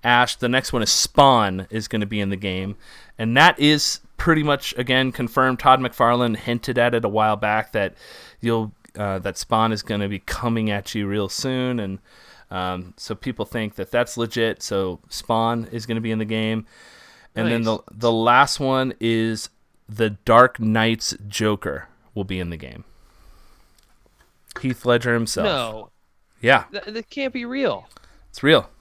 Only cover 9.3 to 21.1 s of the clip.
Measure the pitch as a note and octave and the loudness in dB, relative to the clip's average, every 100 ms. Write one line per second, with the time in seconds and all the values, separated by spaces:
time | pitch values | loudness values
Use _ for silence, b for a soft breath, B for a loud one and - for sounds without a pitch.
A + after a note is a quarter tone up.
9.3 | F#2 - A2+ A2 G#2+ - G#2 G2+ G2 - | -8 -2 0 2 0 -4 -4 -4 -6 -8
10.3 | - A#2+ A2+ A2 G2+ - A2 G2+ G#2 F#2+ | -6 -2 -2 -2 -4 -6 -6 -4 -2 -4
11.3 | - C3+ C3 B2+ A#2+ G2 F#2+ b b b | -4 -6 -4 -4 -4 -6 -10 b b b
12.3 | b b F#2 F#2 F2+ F2+ - - G#2+ - | b b -6 -6 -6 -10 -16 -12 -8 -8
13.3 | B2 A2 A#2+ A2 - G2 A#2+ A#2+ - A#2 | -8 -6 -6 -6 -8 -4 -2 -2 -4 -4
14.3 | A#2+ A2+ - - G2 F#2+ F2 _ - - | 0 -2 -2 -4 -2 -2 -6 _ -14 -2
15.3 | A2+ A2+ A#2 A2+ A#2 A2 A2+ A2+ A2 G#2+ | 0 0 -2 -6 -10 -6 -6 -4 -4 -2
16.3 | A2 A2 A2 A2 B B B B B B | -2 -2 -4 -6 B B B B B B
17.3 | - A2+ A#2 A2+ A2 - G#2+ A#2 A2+ A2+ | -4 -2 0 0 -2 -6 -2 0 2 4
18.3 | B2 C#3 - C3+ C3 C3 - A#2 A2+ A2+ | 6 4 2 0 0 -2 -2 -2 0 0
19.3 | A2 - _ _ _ - G#2+ A2 G#2 - | -4 -10 _ _ _ -16 -2 -2 -2 6
20.3 | A2+ B2 - A2 A2 A2+ A2+ - | 8 8 6 0 2 2 0 -6